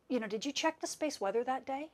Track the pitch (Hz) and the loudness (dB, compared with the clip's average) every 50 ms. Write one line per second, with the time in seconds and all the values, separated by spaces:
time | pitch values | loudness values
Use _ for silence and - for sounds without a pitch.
0 | _ - 254 240 220 208 208 220 208 285 277 - - 320 320 - - 311 - - | _ 0 0 0 2 0 -2 -2 -2 -2 -2 2 2 2 2 2 -4 -6 -4 0
1 | 311 302 285 - 202 196 196 226 247 254 262 262 247 - 269 277 302 320 | -2 -2 0 0 0 2 2 2 2 2 0 -2 -2 -4 -4 -4 -4 -8